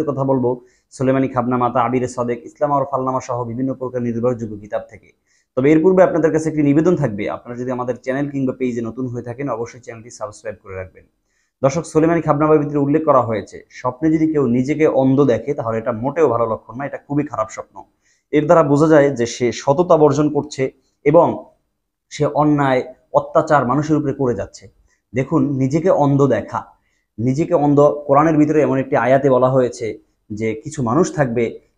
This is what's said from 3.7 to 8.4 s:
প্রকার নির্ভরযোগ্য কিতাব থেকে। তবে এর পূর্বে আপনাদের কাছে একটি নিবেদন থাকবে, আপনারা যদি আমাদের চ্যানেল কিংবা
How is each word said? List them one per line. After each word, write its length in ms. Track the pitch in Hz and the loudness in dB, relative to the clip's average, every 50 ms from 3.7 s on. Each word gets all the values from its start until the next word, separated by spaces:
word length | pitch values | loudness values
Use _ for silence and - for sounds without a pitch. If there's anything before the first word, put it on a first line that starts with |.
| 131 | -4
প্রকার 260 | 127 127 123 120 127 | -6 -8 -8 -6 -4
নির্ভরযোগ্য 540 | 120 120 113 117 113 127 127 110 117 107 107 101 | -4 -4 -4 -2 -2 -2 -2 -2 -6 -8 -10 -12
কিতাব 260 | 104 104 117 110 - - | -12 -10 -10 -10 -10 -10
থেকে। 180 | 110 98 - _ _ _ _ _ _ _ _ _ _ - | -16 -20 -20 _ _ _ _ _ _ _ _ _ _ 0
তবে 100 | 127 143 | 2 4
এর 80 | 160 156 160 | 4 4 4
পূর্বে 180 | 185 190 185 185 | 4 6 6 4
আপনাদের 280 | - - 170 151 160 | 4 4 2 0 0
কাছে 160 | 143 156 156 156 | 0 0 -2 -2
একটি 140 | 156 151 147 | -2 0 2
নিবেদন 320 | 143 139 156 160 175 175 | 2 2 4 4 2 2
থাকবে, 280 | 143 147 123 104 98 101 76 | 2 0 -2 -4 -4 -6 -6
আপনারা 260 | - - - 120 123 120 | -8 -10 -12 -14 -12 -10
যদি 120 | 123 127 | -8 -8
আমাদের 240 | 127 123 120 120 120 110 - | -6 -6 -6 -6 -8 -8 -6
চ্যানেল 240 | 131 127 139 143 143 | -6 -4 -4 -4 -4
কিংবা 240 | 139 139 | -4 -4